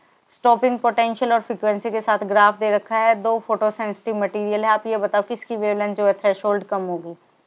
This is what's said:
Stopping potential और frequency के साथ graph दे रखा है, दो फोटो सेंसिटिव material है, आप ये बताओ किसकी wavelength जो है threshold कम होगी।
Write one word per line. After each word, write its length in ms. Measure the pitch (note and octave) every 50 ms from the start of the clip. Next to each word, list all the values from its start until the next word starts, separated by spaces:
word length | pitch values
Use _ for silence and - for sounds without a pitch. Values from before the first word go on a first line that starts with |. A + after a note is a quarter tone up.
| _ _ _ _ _ _
Stopping 480 | - - - B3 A#3 A3 - B3+ B3 A3+
potential 540 | - A#3+ G#3 A#3 A#3 A#3 A3+ G#3 C4 A#3+ A#3
और 80 | A3+
frequency 500 | G#3+ - A#3 F3+ - G#3+ G#3 G3+ - A#3
के 100 | G#3 A3
साथ 180 | G#3+ A#3 G#3+ G3+ G#3+
graph 340 | F#3+ G3+ G#3 G#3 G#3 G#3 G3+
दे 100 | A3 G#3+
रखा 260 | G#3 G3+ G#3 - A3+
है, 180 | A3 A3 A3+ A3+
दो 220 | G#3 G3 A3+ A3+ A3+
फोटो 320 | G#3+ - A3 G#3 G#3+ G#3+
सेंसिटिव 440 | G#3+ - A3+ G#3 G3+ G3+ - A#3 A3
material 500 | G#3 G3+ F#3+ - G#3+ G#3 G#3 G#3 G#3 G#3+
है, 40 | A3
आप 140 | G#3+ G#3+ G#3+
ये 100 | A3+ A3
बताओ 240 | G#3+ G3 G3 G3+ G#3
किसकी 340 | G3+ - A#3+ A3 - - A#3+
wavelength 400 | G#3+ G#3 G#3 G#3 G#3 G#3 G#3 G3+
जो 100 | G3+ G#3
है 80 | G3+ G3
threshold 500 | G3 - G#3 F#3+ F#3+ - G#3 G3+ G3+ G3
कम 220 | - G#3 G3 F#3
होगी। 280 | F3+ F3 E3+ E3+ E3+ E3+ - _ _ _ _ _